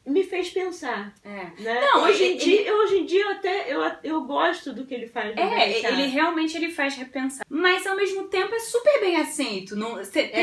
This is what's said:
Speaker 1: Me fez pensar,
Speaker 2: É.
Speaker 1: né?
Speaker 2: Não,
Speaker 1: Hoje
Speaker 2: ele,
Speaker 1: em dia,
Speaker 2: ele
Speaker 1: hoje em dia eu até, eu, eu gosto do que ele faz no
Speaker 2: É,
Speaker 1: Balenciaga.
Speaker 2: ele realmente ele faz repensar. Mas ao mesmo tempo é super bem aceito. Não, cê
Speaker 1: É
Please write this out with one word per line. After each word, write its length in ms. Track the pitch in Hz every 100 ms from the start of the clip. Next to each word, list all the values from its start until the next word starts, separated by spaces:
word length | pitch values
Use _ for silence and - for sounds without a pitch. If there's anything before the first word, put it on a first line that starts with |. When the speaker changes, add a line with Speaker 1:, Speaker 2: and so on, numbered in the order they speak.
Speaker 1:
Me 200 | 262 320
fez 240 | 370 370 359
pensar, 640 | 370 370 - 254 208 208 -
Speaker 2:
É. 280 | 202 202 175 175
Speaker 1:
né? 180 | 220 247
Speaker 2:
Não, 200 | 554 -
Speaker 1:
Hoje 200 | 330 381
Speaker 2:
ele, 100 | 359
Speaker 1:
em 20 | 302
dia, 220 | 302 415
Speaker 2:
ele 100 | -
Speaker 1:
hoje 260 | 415 381 381
em 60 | 294
dia 160 | 370
eu 60 | 403
até, 420 | 392 370 392 -
eu, 60 | 320 311 -
eu 220 | 285 320
gosto 480 | 254 285 339 339 285
do 140 | 233 262
que 80 |
ele 120 | 240 226
faz 280 | 233 214 226
no 40 |
Speaker 2:
É, 80 | 392
Speaker 1:
Balenciaga. 380 | - 208 220 226 262
Speaker 2:
ele 80 | 277
realmente 480 | 269 330 320 320 330
ele 140 | 330
faz 260 | 320 277 262
repensar. 480 | 262 269 269 - -
Mas 380 | 285 359 370 392
ao 80 |
mesmo 300 | 392 381 381
tempo 300 | - 381 403
é 40 | 453
super 400 | - 480 587 554
bem 160 | 381 330
aceito. 600 | 302 - 247 196 190 208
Não, 260 | 226 196
cê 180 | 196 302
Speaker 1:
É 80 | - 330